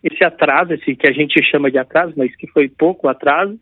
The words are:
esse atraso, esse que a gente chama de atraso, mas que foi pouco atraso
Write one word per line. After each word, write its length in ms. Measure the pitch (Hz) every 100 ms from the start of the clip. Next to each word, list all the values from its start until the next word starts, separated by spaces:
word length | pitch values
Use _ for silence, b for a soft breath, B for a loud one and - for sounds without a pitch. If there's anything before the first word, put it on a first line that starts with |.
esse 180 | - -
atraso, 520 | 180 - 147 139 175
esse 200 | 156 -
que 140 | 131 -
a 40 |
gente 300 | 135 151 -
chama 300 | 139 147 139
de 40 | 131
atraso, 360 | 127 156 175 156
mas 200 | 127 -
que 100 | -
foi 220 | - 139
pouco 400 | _ 160 185 139
atraso 500 | 131 143 151 196 220